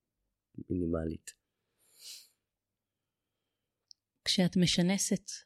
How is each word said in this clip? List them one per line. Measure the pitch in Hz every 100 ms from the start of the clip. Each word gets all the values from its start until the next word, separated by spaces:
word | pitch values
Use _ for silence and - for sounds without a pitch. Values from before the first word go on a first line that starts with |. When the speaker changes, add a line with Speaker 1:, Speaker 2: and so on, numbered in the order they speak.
| _ _ _ _ _ - -
Speaker 1:
מינימלית. | 90 85 82 80 82 - - _ _ _ _ _ _ - - - _ _ _ _ _ _ _ _ _ _ _ _ _ _ _ _ - _ _ -
Speaker 2:
כשאת | - 180 190
משנסת | 175 - 175 196 - 190 - -